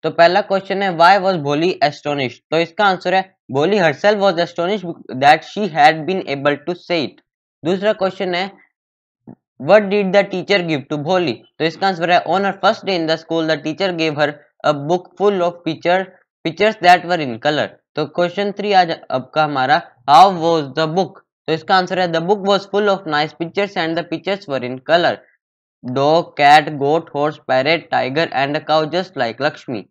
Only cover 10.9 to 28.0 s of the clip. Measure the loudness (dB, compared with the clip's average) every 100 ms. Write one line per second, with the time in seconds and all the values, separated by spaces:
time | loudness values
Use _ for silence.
10.9 | -8 -2 -2 -2 -6 _ _ -4 -2 -4
11.9 | -2 0 0 2 -2 -2 0 0 0 -2
12.9 | -2 -2 -4 -4 -4 -2 -2 -4 -4 -4
13.9 | -2 -4 0 -4 -4 _ _ -2 -2 -2
14.9 | -4 -4 _ 0 0 -2 -4 -8 -4 0
15.9 | 0 -2 _ _ _ -8 0 0 2 4
16.9 | 4 4 -4 -4 -4 -2 0 -2 -6 _
17.9 | -8 -6 -2 -2 -2 -6 -4 0 2 2
18.9 | -2 -6 -8 -4 -2 -2 0 0 0 -2
19.9 | _ 4 6 6 4 0 0 -2 -4 -2
20.9 | -2 -4 -6 _ _ -6 -6 2 0 2
21.9 | -2 -2 -2 0 -2 2 0 0 -2 0
22.9 | 0 -2 -2 -2 -6 -8 -4 -4 -4 -4
23.9 | -4 -6 -8 -6 -6 -4 -6 -6 -10 0
24.9 | 2 2 -2 _ _ _ _ _ _ -8
25.9 | -2 2 2 0 2 6 6 4 -4 0
26.9 | 0 -2 -4 -4 -4 -2 0 2 -2 -2
27.9 | -4